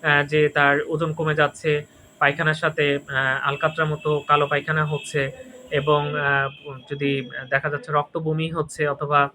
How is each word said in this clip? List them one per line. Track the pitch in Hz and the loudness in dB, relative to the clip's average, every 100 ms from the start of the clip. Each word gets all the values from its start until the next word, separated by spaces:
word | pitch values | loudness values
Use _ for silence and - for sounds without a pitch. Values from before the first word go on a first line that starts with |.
আ, | 160 143 | 4 2
যে | 143 151 147 | 4 2 2
তার | 147 143 143 147 | 4 4 4 0
ওজন | 156 160 | -2 -2
কমে | 156 156 151 | 0 0 2
যাচ্ছে, | 147 - 160 147 147 - - _ | 0 0 -2 -2 -4 -20 -20 _
পায়খানার | 143 143 156 | 0 2 0
সাথে, | 156 160 156 147 143 143 | 2 -2 0 0 0 -2
আ, | 135 135 135 | -2 0 0
আলকাতরার | 139 143 160 160 156 | -2 0 -2 0 -2
মতো | 151 151 147 143 | -2 0 -2 2
কালো | 147 143 | 2 4
পায়খানা | 147 143 156 151 | 0 0 -2 0
হচ্ছে | 151 - 151 135 - - - - | -2 -4 -4 -4 -6 -20 -20 -4
এবং, | 147 147 147 147 147 | -2 2 2 2 -2
আ, | 143 139 135 135 147 135 - | 0 0 -2 -6 -16 -16 -12
যদি | 143 143 139 127 131 131 | -4 -2 -2 -4 -12 -4
দেখা | 135 151 | -2 -2
যাচ্ছে | 143 - | -6 -2
রক্ত | 147 147 165 | -2 -2 -4
বমি | 156 156 160 | -2 -2 -2
হচ্ছে | 165 151 - 147 | -4 -6 -2 -2
অথবা | 139 143 147 139 | -2 2 2 2